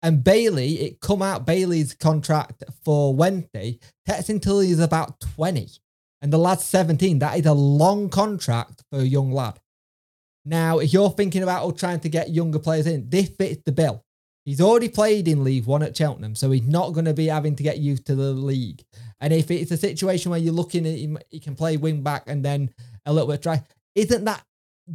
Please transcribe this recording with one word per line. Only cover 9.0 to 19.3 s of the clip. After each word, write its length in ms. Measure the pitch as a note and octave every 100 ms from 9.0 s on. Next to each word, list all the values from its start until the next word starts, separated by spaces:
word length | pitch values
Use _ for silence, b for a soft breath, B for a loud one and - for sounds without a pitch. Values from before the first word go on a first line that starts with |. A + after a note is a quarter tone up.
a 40 |
young 280 | C3 C#3 C3+
lad. 260 | C3+ A#2+ - _ _ _ _ _ _ _ _ D3
Now, 320 | E3 E3 E3
if 140 | D#3
you're 160 | F#3 G3+
thinking 340 | - G3+ F3+
about, 220 | F#3 F3+
oh, 60 | D3+
trying 300 | - F3+ F3
to 80 | E3
get 180 | D#3+ -
younger 300 | D#3+ E3+ D3+
players 280 | D#3+ D#3+ D#3
in, 220 | D#3 A#2+
this 220 | F3+ G3
fits 320 | - F#3+ -
the 80 | -
bill. 320 | C3+ D#3+ A2 - _ _ _
He's 160 | - C3+
already 300 | F#3 A#3 A#3
played 360 | - G#3+ G#3+ E3
in 160 | D3+
League 220 | C3+ C3+
One 180 | A2+ C#3+
at 140 | D3+ -
Cheltenham, 380 | D3+ C3 G#2+
so 160 | G#2+ C3+
he's 160 | C3+ A#2+
not 240 | D#3+ F3+
gonna 240 | E3 E3
be 140 | D3+ D#3+
having 280 | D#3 D3+ C#3
to 60 |
get 160 | D3 -
used 260 | D3 C3+ -
to 60 |
the 180 | C3+ C3+
league. 480 | C3 C#3 C3+ B2 - _ B A#2 -
And 100 | D3